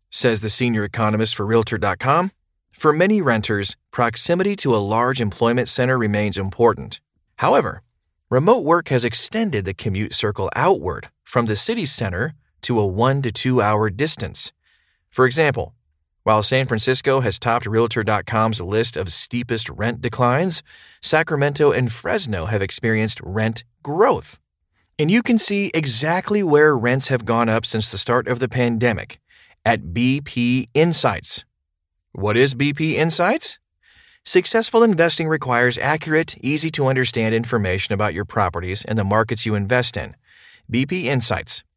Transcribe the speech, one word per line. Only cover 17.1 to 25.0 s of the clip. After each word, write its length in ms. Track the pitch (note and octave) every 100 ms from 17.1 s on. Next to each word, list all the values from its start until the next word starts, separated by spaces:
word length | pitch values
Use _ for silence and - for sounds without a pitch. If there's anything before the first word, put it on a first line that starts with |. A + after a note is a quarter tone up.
| C3+
has 180 | A#2+ -
topped 260 | A#2+ A#2+ A2
Realtor 360 | A2 A#2 A#2
dot 220 | G#2 G#2
com's 360 | F#2 A2+ A2+ G#2+
list 360 | F2 G#2+ A#2 -
of 160 | F#2
steepest 560 | - - B2 A#2+ A2+ -
rent 320 | C2+ G#3+ A#2
declines, 640 | B2 - A#2+ C3+ F#3 E3 - - - _
Sacramento 680 | - D#3+ E3 D3 C#3+ C#3+ D3
and 200 | G2+ B2
Fresno 540 | - - A3 D3 F#2 G#2
have 140 | G#2+
experienced 600 | G2 - A2+ A2 A2 -
rent 420 | F2 G#2 A2 A2+ - _
growth. 560 | C#3+ D#3+ A3 A#2 - - _ _ _ _ _
And 120 | -